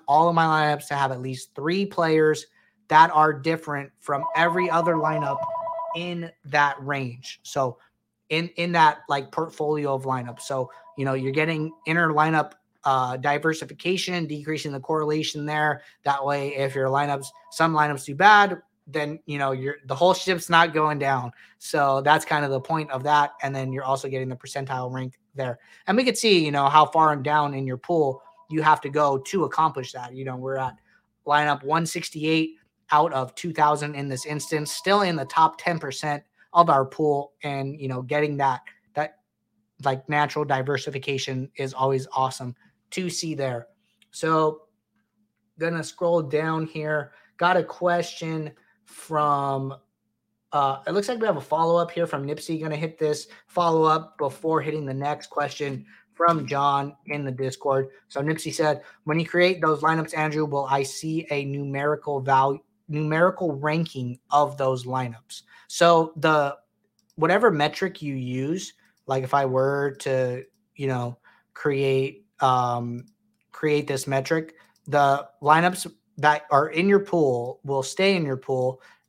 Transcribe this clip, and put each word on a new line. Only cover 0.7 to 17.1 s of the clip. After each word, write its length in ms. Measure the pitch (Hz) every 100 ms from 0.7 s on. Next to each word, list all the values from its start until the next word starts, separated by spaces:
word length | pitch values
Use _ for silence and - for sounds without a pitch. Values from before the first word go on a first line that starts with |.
| 143 -
to 60 |
have 180 | 143 135
at 80 | 127
least 340 | 131 131 -
three 320 | - 147 185 196
players 600 | 190 160 156 156 151 - _ _ _ -
that 240 | 156 165
are 200 | 156 156
different 600 | 147 151 160 156 143 139 _
from 240 | - 143 135
every 340 | 156 170 180 180
other 260 | 165 170
lineup 440 | 160 156 156 143 139 - - - - -
in 380 | 170 175 170 165 - 143
that 380 | 147 143 139
range." 540 | 135 139 131 120 - -
So 340 | - 147 127 120 _ _ _ _ -
in, 180 | 156 170
in 200 | - 170
that, 300 | 175 156 147 -
like, 240 | 143 135
portfolio 600 | - 160 - 151 151 143
of 120 | 135
lineups. 380 | 131 127 120 120
So, 280 | - 135 127 - - -
you 80 |
know, 100 | 135
you're 180 | 131 131
getting 400 | 139 156 156 156 - -
inner 220 | 165 165
lineup, 420 | 151 156 160 151 - _ _
uh, 320 | 143 131 127 131
diversification, 1120 | 143 143 160 156 131 143 175 185 185 180 156
decreasing 440 | 147 147 151 151
the 80 | 139
correlation 680 | 131 156 151 156 151 151
there. 380 | 147 151 151 147 - _
That 200 | 143 139
way, 300 | 139 143 139
if 220 | 139 135 135
your 100 | 131
lineups, 400 | 135 143